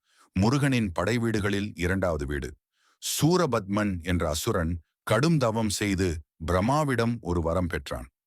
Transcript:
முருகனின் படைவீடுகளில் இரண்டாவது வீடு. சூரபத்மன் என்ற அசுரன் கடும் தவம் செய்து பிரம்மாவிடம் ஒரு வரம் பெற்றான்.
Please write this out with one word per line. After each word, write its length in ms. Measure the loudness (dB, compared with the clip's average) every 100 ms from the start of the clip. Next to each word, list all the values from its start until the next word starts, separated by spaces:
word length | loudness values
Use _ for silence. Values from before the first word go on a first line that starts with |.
| _ _ _
முருகனின் 600 | 0 2 4 2 2 0
படைவீடுகளில் 800 | -2 0 0 0 0 0 -2 -4
இரண்டாவது 520 | -2 0 0 0 -2 -4
வீடு. 300 | -6 -8 -12 _ _ _ _
சூரபத்மன் 1000 | -8 2 4 4 4 0 -2 -2 0 -2
என்ற 260 | -2 0 0
அசுரன் 520 | -2 -2 0 0 -4 -10 _
கடும் 360 | 0 2 4 4
தவம் 320 | 2 0 -2
செய்து 500 | 0 0 0 0 -2 -8 -10 -2
பிரம்மாவிடம் 720 | 0 2 2 0 0 0 -2
ஒரு 220 | -2 -2
வரம் 240 | 0 0 -2
பெற்றான். 420 | -4 -8 -10 -12 _